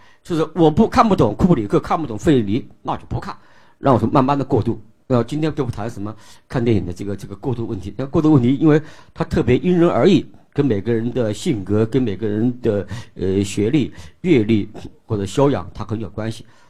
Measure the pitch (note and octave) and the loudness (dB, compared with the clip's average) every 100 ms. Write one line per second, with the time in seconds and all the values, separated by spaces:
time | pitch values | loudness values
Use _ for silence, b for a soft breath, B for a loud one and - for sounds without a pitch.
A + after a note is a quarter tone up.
0 | b b - D#3+ D#3 F#3 D#3+ D#3 A3 B3+ | b b -6 -4 -2 2 4 4 4 4
1 | A#3 F#3 A#2+ G2+ F#3 D3+ G#2 E3 - F3+ | 4 4 2 2 2 2 2 -2 0 -4
2 | C#3+ G#2+ F3 C3+ G2+ A2 - - - B2+ | -4 -4 2 2 2 -4 -6 -12 -10 -10
3 | - - G3 - b b b b C3+ A#2 | -8 -10 -10 -14 b b b b 2 2
4 | G#2+ - B2+ C#3+ C3 B2 G#2+ A2 - _ | 4 2 2 0 0 0 0 -4 -10 _
5 | - B2 A#2 D3 D#3 D3 B2 A2 A2 G2+ | -2 -2 0 -2 -4 -2 -6 -6 -10 -8
6 | G#2 A2 b b _ C3+ A#2+ G#2+ E2+ F2+ | -10 -12 b b _ -2 2 0 0 -8
7 | G2+ G2 - G2 C#3+ A#2 G#2+ G2 F2 - | -8 -10 -12 -10 -6 -6 -6 -8 -8 -10
8 | C3+ E3 D#3 D3 A#2+ C#3 D#3 D3 D3 B | -4 0 4 6 4 4 4 2 0 B
9 | B - E3+ F3 A#2+ B2 F3+ F3+ E3+ G#2 | B -10 -4 -2 0 2 2 2 4 4
10 | C#3+ D#3 - - _ - C#3+ G2+ G2+ A#2 | 4 4 2 -10 _ -2 0 0 0 -2
11 | A#2 B2+ A2 G#2 F#3 A2+ F#2+ G#2 A2+ C3+ | -2 -2 -2 -2 -4 -4 0 0 2 0
12 | A#2+ F#2+ A2 G#2 B2 B2 A#2+ G2+ F#2 A2 | -2 -2 -4 0 -2 0 -2 -2 -4 -10
13 | B - F#2 F#2+ G2+ G#2 G#2 D3+ A2 B | B -6 -2 0 0 -2 0 0 -2 B
14 | B - F3+ C#3 G#2 A2 - - - - | B -6 2 4 4 0 -2 -10 -16 -18
15 | - G#2+ G2 - C#3 A2+ F2 - G#2 A2 | -6 -6 -4 0 0 0 -6 -12 -8 -8
16 | F#2+ - A2 A2 b b | -8 -8 -8 -10 b b